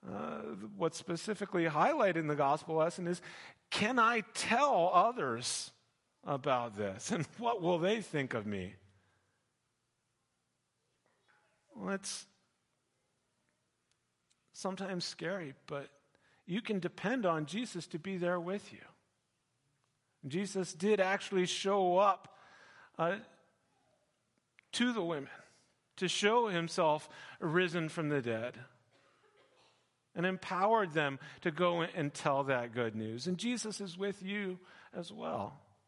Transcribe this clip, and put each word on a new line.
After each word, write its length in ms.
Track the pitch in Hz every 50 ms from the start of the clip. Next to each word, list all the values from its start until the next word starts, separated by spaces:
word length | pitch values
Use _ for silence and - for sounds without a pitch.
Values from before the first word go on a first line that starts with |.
| - 92
uh, 300 | 92 98 - 156 156 147 - - 226 190 202 220 208 196
what's 200 | 180 160 - -
specifically 680 | - - 175 165 - - 214 - 202 190 - 185 165
highlighted 500 | 165 151 151 170 233 302 311 240 196 175
in 120 | 165 160 151
the 80 | 147
gospel 400 | 143 147 139 143 156 - - 160
lesson 320 | 160 156 165 170 - 180 170
is, 140 | 180 175 - - - - - - - _ _ _
can 300 | - - 202 214 262 254
I 240 | 226 226 240 233 208 - -
tell 560 | - - - 214 240 285 285 262 196 165 175 190
others 760 | 175 185 226 247 247 165 135 117 117 123 - - - - - - _ _ _ _ _ _ _ _ _ -
about 540 | - 147 135 127 147 131 123 120 117 104 101
this? 340 | 107 98 95 104 - -
<laughs> 20 | -
And 140 | 180 151 - - -
what 240 | 226 262 240 214
will 160 | 175 165 180 170
they 220 | 160 185 214 233
think 340 | 185 - - 151 139 123 -
of 140 | 120 107 107
me? 280 | 104 98 92 92 98 - _ - _ _ _ _ _ _ _ _ _ _ _ _ _ _ _ _ _ _ _ _ _ _ _ _ _ _ _ _ _ _ _ _ _ _ _ _ _ _ _ _ _ _ _ _ _ _ _ _ _ _ _ _ _ _ _ _ -
Well, 180 | 240 196 185 196
it's 320 | 196 185 - - - - _ _ _ _ _ _ _ _ _ _ _ _ _ _ _ _ _ _ _ _ _ _ _ _ _ _ _ _ _ _ _ _ _ _ _ _ _ _ _ _ _ _ _ _ _ _
sometimes 500 | - - 196 190 180 196 190 196 175 165
scary, 480 | - - - 165 165 190 202 170 143 135 _ _ -
but 220 | 151 143 135 - _ _ _ _ _ _ _ _ _ _ _
you 160 | - 175 214
can 180 | 233 - 220 196
depend 460 | 160 175 - - - 185 240 269 220
on 200 | 185 165 156 151
Jesus 400 | 143 156 208 247 226 - 180 156 -
to 120 | - 165
be 180 | 151 190 196 180
there 220 | 175 175 180 180
with 320 | 165 175 190 202 - -
you. 80 | - - - - - _ _ _ _ _ _ _ _ _ _ _ _ _ _ _ _ _ _ _ _ _ _ _ _ _ - 139
Jesus 460 | 127 175 208 190 - 190 185 165 -
did 260 | 156 170 208 214 196
actually 460 | 190 185 196 - - - 202 190 180
show 520 | 175 - - - 196 196 202 190 180 175 180
up, 380 | 202 202 190 - - - - - - - - - - - - - - - _ -
uh, 200 | 165 165 190 147 113 - - _ _ _ _ _ _ _ _ _ _ _ _ _ _ _ _ _ _ _ _ _ _ _ _ _ _ _ -
to 200 | - 240 247 240
the 100 | 226 180
women, 260 | 170 170 147 135 135 - - - - _ _ _ _ _ _ _ _ _ -
to 100 | 185 180
show 400 | - - 202 208 220 240 240 220
himself 600 | 190 170 165 170 - - 180 156 151 156 - - - - - - - -
risen 500 | - 170 151 175 185 180 156 175 165 156
from 200 | - - 165 147
the 120 | 147 143
dead, 340 | 120 120 113 110 113 123 123 120 127 - _ _ _ _ _ _ _ _ _ _ _ _ _ _ _ _ _ _ _ _ _ _ _ _ _ _ _ _ _
and 100 | - 170
empowered 680 | 185 190 185 - - 190 180 190 208 226 226 208 180
them 280 | 147 160 151 143 139 131 - - - -
to 120 | - 180
go 300 | 151 151 180 175 175 170
and 320 | 165 180 - 185 151 143 139
tell 300 | - - 160 139 139 139
that 300 | 135 135 123 120 120 110
good 220 | 123 120 113 107
news. 320 | 110 110 110 113 120 127 175
And 100 | 185 170
Jesus 420 | 190 233 247 233 - 220 202 -
is 180 | 202 190 165 180
with 240 | 196 202 196 202
you 380 | 185 185 202 208 202 190 185 180 - - - - - - -
as 200 | 196 175 165 -
well. 440 | 220 233 247 - - 98 - 139 143 - _ _ _ _